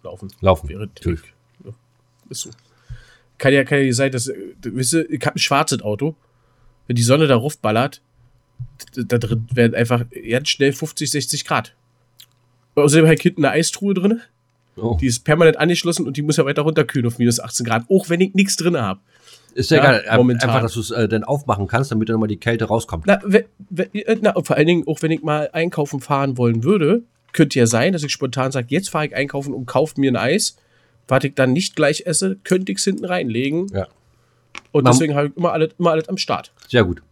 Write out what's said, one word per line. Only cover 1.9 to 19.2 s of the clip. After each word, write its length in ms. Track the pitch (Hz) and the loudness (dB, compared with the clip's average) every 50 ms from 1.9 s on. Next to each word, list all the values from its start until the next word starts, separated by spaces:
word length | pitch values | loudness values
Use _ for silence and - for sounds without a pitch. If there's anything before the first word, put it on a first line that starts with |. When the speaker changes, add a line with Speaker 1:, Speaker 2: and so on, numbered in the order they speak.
| _ _ _ _ _ _ _ - | _ _ _ _ _ _ _ -16
Speaker 1:
ist 100 | - - | -14 -14
so. 100 | - - - _ _ _ _ _ _ _ - - - _ _ _ _ _ _ | -14 -14 -16 _ _ _ _ _ _ _ -20 -20 -20 _ _ _ _ _ _
Kann 160 | _ - 135 | _ 2 4
ja, 100 | 135 139 131 | 4 4 4
kann 140 | - 151 139 | 2 2 2
ja 60 | 139 | 2
nicht 120 | 131 123 | 2 2
sein, 140 | 123 139 135 | 2 0 0
dass, 180 | 131 127 120 135 | -2 -4 -6 -6
äh, 60 | - - 95 87 - _ - | -8 -10 -12 -16 -18 _ -12
weißt 280 | 120 117 123 131 - 165 | -8 -6 -4 -2 0 0
du, 120 | 165 156 - | 0 0 -2
ich 140 | - 131 - | -6 -4 -4
hab 80 | 147 - | -4 -2
ein 20 | - | -2
schwarzes 440 | - - 143 139 156 - 143 120 | -2 0 0 0 0 0 -2 -4
Auto. 320 | - 107 107 104 135 156 156 _ _ _ _ _ _ _ _ _ _ - _ _ _ | -2 -4 -4 -2 -4 -4 -6 _ _ _ _ _ _ _ _ _ _ -20 _ _ _
Wenn 100 | - 127 | -4 0
die 60 | 120 | 2
Sonne 240 | 117 120 131 151 160 | 4 4 4 4 4
da 100 | 143 131 | 4 4
raufballert, 640 | 117 117 147 - _ - 110 107 113 127 143 - - _ _ _ _ _ _ _ _ _ _ _ _ - - - _ - _ _ | 2 2 -2 -8 _ -2 0 0 0 0 -2 -4 -12 _ _ _ _ _ _ _ _ _ _ _ _ -18 -18 -18 _ -20 _ _
d-, 80 | 131 117 | -8 -4
da 120 | - 123 120 | 0 0 -2
drin 280 | 113 104 - 113 113 - | 0 0 -2 -4 -4 -4
werden 220 | 127 123 117 117 - | 2 2 2 4 4
einfach 300 | - 120 117 127 120 120 120 - - - 107 | 0 0 0 0 -2 -2 -6 -12 -16 -8 -4
ganz 200 | 113 131 147 - | -4 -4 -2 -4
schnell 240 | - - 143 139 | -2 2 0 0
fünfzig, 380 | 135 - 165 151 - - 156 147 | 0 -2 -8 -10 -8 -8 -6 -4
sechzig 340 | - 147 127 - - 147 - | -4 -4 -4 -4 -6 -8 -4
Grad. 300 | - 160 123 - - _ _ _ _ _ _ _ _ _ _ - _ _ _ _ _ _ _ _ _ _ | -2 -2 -2 -2 -4 _ _ _ _ _ _ _ _ _ _ -20 _ _ _ _ _ _ _ _ _ _
Außerdem 320 | - 143 147 143 160 160 | 2 2 4 6 6 6
hab 80 | 160 160 | 6 4
ich 80 | - | 4
hinten 220 | - 180 170 - 147 | 2 -2 0 2 0
eine 100 | 135 - | 0 2
Eistruhe 400 | 151 165 - - - 196 202 196 | 0 -2 -2 -4 -4 -4 -2 -2
drin. 260 | 190 175 202 226 233 - _ _ _ _ _ _ _ _ _ _ | 0 0 0 0 -2 -6 _ _ _ _ _ _ _ _ _ _
Speaker 2:
Oh. 200 | - 107 117 120 80 | -6 -4 -2 -2 0
Speaker 1:
Die 60 | 131 | 0
ist 140 | 131 117 - _ | -2 -2 -2 _
permanent 340 | - 151 165 170 160 156 - | 0 2 6 6 4 6 4
angeschlossen 480 | 156 170 190 - - 170 170 - 165 | 2 0 0 0 -2 -4 -4 -4 -4
und 100 | 117 135 | -6 -6
die 60 | 135 | -6
muss 140 | 147 151 147 | -2 -2 0
ja 80 | - 151 | 0 0
weiter 180 | 139 143 - | 0 0 -2
runterkühlen 440 | 147 160 156 156 143 - - 139 120 | -2 0 2 0 0 0 0 -2 -2
auf 120 | 117 117 - | -2 0 2
minus 200 | 120 120 117 117 | 2 2 2 0
achtzehn 260 | - 113 - - 123 | -4 -8 -8 -6 -2
Grad, 200 | 117 113 117 117 _ | 0 -2 -2 0 _
auch 180 | 190 190 - - | 2 2 2 2
wenn 120 | 170 175 | 0 0
ich 140 | 190 196 - | 0 0 2
nichts 220 | 190 196 196 - | 0 0 2 0
drin 200 | - 165 175 170 | -2 0 0 0
hab. 240 | 143 113 95 95 - _ _ _ _ | 0 -2 -4 -4 -8 _ _ _ _